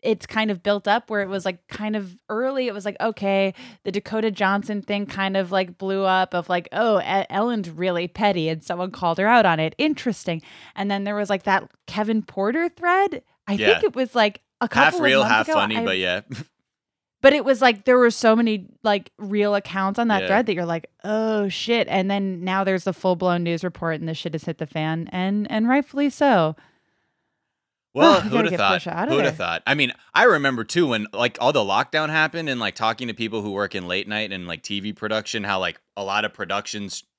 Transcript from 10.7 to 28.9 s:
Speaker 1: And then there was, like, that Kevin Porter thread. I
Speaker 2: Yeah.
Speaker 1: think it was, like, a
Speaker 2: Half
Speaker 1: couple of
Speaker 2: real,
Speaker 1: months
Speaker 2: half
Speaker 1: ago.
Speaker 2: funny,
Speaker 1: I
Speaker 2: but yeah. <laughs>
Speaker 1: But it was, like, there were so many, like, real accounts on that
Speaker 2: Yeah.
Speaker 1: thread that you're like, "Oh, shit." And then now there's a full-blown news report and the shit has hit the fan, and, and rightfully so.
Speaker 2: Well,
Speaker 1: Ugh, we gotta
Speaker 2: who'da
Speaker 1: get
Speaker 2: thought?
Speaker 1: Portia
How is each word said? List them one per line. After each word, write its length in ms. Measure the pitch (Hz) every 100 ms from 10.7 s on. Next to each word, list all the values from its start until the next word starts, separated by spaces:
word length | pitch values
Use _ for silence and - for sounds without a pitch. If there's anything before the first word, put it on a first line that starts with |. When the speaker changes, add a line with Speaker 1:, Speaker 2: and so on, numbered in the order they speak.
Speaker 1:
And 160 | - 196
then 140 | 196
there 100 | 196
was, 160 | 208 202
like, 140 | 196
that 260 | - 190 - _ -
Kevin 360 | - 214 220
Porter 460 | - - 196 269 339
thread. 540 | _ 349 370 403 - _ _ -
I 60 |
Speaker 2:
Yeah. 200 | 202 214
Speaker 1:
think 120 | -
it 100 | 415
was, 200 | - 254
like, 260 | 240 214 196 _ _
a 20 |
Speaker 2:
Half 60 | 240
Speaker 1:
couple 280 | - 151 359
of 40 |
Speaker 2:
real, 160 | 302 135
Speaker 1:
months 140 | 113
Speaker 2:
half 140 | 110 110
Speaker 1:
ago. 60 |
Speaker 2:
funny, 220 | 104 104 110
Speaker 1:
I 80 |
Speaker 2:
but 140 | - 92
yeah. 240 | 92 90 -
<laughs> 40 | 120 - _ _ _ _ _ _ _
Speaker 1:
But 120 | 269
it 100 | 285
was, 160 | 240 254
like, 240 | 254 214
there 140 | - 254
were 120 | 240
so 240 | 226 226
many, 320 | 220 233 214 185 _
like, 300 | 220 202 - _
real 360 | 202 208 208
accounts 440 | 202 202 185 190 202
on 100 | 233
that 140 | 202
Speaker 2:
Yeah. 60 | 190
Speaker 1:
thread 180 | 196 226
that 80 |
you're 100 | 175
like, 240 | 170 165 - _
"Oh, 460 | 190 214 220 214 202
shit." 360 | - - 233 202
And 220 | 190 190
then 320 | 202 196 180
now 200 | 185 190
there's 220 | 196 190 190
a 80 |
full-blown 500 | 170 190 180 185 175
news 180 | 170 170
report 380 | 180 - 170 156
and 80 | 160
the 60 |
shit 180 | 156 170
has 120 | 156
hit 120 | - 160
the 100 | 156
fan, 400 | 165 156 160 165
and, 380 | 180 185 208 208
and 180 | 214 226
rightfully 400 | 262 285 269 285
so. 480 | - 285 214 156 156 _ _ _ _ _ _ _ _ _ _ _ _ _
Speaker 2:
Well, 200 | - 311
Speaker 1:
Ugh, 120 | -
we 60 | 214
gotta 60 | -
Speaker 2:
who'da 120 | 202
Speaker 1:
get 60 | 175
Speaker 2:
thought? 140 | 202
Speaker 1:
Portia 260 | 180 175